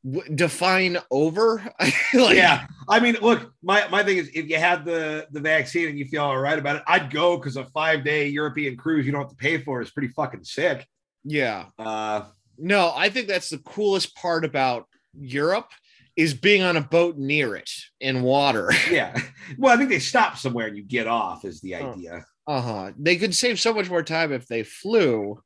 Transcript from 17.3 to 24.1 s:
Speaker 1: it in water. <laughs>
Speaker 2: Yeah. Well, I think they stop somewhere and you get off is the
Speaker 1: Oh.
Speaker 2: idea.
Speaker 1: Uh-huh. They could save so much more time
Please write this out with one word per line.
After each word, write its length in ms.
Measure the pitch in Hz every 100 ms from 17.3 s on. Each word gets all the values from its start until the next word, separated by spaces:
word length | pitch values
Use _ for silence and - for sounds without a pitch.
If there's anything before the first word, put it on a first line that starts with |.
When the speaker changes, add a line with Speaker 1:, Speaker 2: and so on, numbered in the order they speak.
| 151 131 95
Speaker 1:
it 140 | - - - _
in 220 | 131 131
water. 500 | 123 135 143 113 95 110
<laughs> 100 | -
Speaker 2:
Yeah. 280 | 170 92 - - - - 131
Well, 160 | 262
I 40 | 240
think 100 | 269
they 120 | 180
stop 360 | - 254 208 -
somewhere 300 | 135 120 110
and 100 | 104
you 60 |
get 240 | 98 123 113
off 400 | 117 98 85 -
is 160 | 78
the 140 | 95 90
Speaker 1:
Oh. 160 | 131
Speaker 2:
idea. 320 | 98 85 85 - _ -
Speaker 1:
Uh-huh. 460 | 143 120 107 95 -
They 180 | 147 180
could 180 | 202
save 240 | 175 247 220
so 140 | 233
much 160 | 214 185
more 140 | 175
time 300 | 160